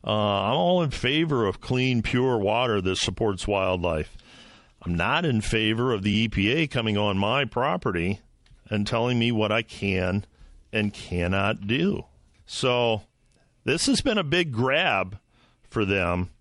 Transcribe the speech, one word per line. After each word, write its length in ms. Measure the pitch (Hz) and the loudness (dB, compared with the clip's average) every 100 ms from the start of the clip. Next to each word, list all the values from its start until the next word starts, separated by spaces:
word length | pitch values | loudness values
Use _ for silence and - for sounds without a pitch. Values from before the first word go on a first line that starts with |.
Uh, 60 | - | -2
I'm 460 | 107 104 101 98 139 | 0 0 0 0 0
all 260 | 175 180 | 2 2
in 80 | 156 | 0
favor 540 | - 123 151 165 135 104 | -2 0 0 0 2 0
of 160 | - | -2
clean, 400 | - 127 131 123 | -4 0 2 0
pure 360 | 107 123 127 120 | 0 0 2 2
water 440 | 101 113 123 104 | 0 0 2 0
that 160 | 92 92 | 0 -2
supports 500 | - 90 113 95 - | -2 -2 -2 -2 -2
wildlife. 720 | 101 95 92 85 78 78 - - - - - _ _ | 0 0 0 0 -2 -4 -12 -20 -20 -20 -20 _ _
I'm 140 | - 85 | -4 -2
not 280 | 95 147 | 0 0
in 160 | 170 110 | 0 0
favor 540 | - 113 107 110 127 | 0 0 2 2 0
of 100 | 110 | 0
the 80 | 101 | 2
E 160 | 104 113 | 2 0
P 240 | 101 101 | 2 2
A 160 | 143 156 | 2 0
coming 300 | 127 110 104 | -2 0 2
on 200 | 104 98 | 2 2
my 280 | 101 131 123 | 0 0 -2
property 720 | 120 139 175 123 90 87 98 _ _ _ - - | -2 0 0 -2 -2 -2 -4 _ _ _ -20 -6
and 160 | 107 104 | -4 0
telling 320 | 117 120 120 | 0 0 2
me 140 | 117 | 2
what 200 | 113 107 | 2 2
I 100 | 110 | 0
can 640 | 113 - 98 92 90 101 - _ - - - | -2 -6 -2 0 0 -2 -4 _ -20 -20 -6
and 220 | 110 104 | -2 -2
cannot 720 | - - 87 87 98 101 110 101 | -4 -6 -2 0 0 0 -2 -2
do. 360 | 127 180 - - _ _ _ - | 0 0 -2 -8 _ _ _ -14
So 580 | - 131 123 120 110 - _ _ _ _ _ | -4 0 2 2 0 -4 _ _ _ _ _
this 220 | - 160 - | -2 0 2
has 160 | 254 | 2
been 160 | 277 214 | 2 0
a 60 | |
big 280 | 151 175 165 | 0 0 0
grab 680 | 113 127 143 175 101 92 98 _ _ _ _ _ | 0 2 2 2 0 -2 -8 _ _ _ _ _
for 160 | 117 98 | -2 0
them 460 | 98 87 90 92 - | 2 2 0 -4 -8